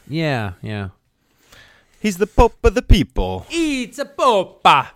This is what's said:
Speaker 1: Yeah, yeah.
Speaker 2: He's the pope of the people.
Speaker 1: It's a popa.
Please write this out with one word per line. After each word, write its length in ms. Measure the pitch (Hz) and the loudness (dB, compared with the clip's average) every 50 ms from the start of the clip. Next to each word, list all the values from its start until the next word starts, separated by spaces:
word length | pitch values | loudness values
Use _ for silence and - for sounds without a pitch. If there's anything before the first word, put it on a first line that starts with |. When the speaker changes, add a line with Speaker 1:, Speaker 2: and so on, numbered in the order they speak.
| _ - | _ -10
Speaker 1:
Yeah, 440 | 139 160 165 151 139 120 107 98 87 - | -8 -6 -4 -4 -4 -4 -6 -8 -10 -12
yeah. 260 | - 110 107 104 98 92 - _ _ _ _ _ _ _ _ _ _ _ - - - _ _ _ _ _ _ _ | -14 -12 -10 -10 -10 -12 -14 _ _ _ _ _ _ _ _ _ _ _ -20 -20 -20 _ _ _ _ _ _ _
Speaker 2:
He's 160 | - 214 185 170 | -6 -4 -2 -2
the 80 | 208 | -4
pope 380 | 202 - - 247 220 - _ - | -2 2 2 2 2 2 _ -2
of 100 | 233 185 | -2 -2
the 80 | 247 | 0
people. 640 | - - - 151 123 - - - 95 92 92 92 - - | 4 4 4 4 4 -2 -4 -6 -4 -4 -6 -8 -10 -8
Speaker 1:
It's 480 | 311 339 330 311 277 254 247 180 - 285 | -6 -4 -4 -4 -4 -6 -8 -10 -10 -12
a 60 | 277 | -14
popa. 880 | 285 - - 320 262 226 196 180 185 - _ - 185 156 139 127 - - | -10 -4 0 0 2 2 2 0 -4 -4 _ 2 4 4 2 0 -4 -10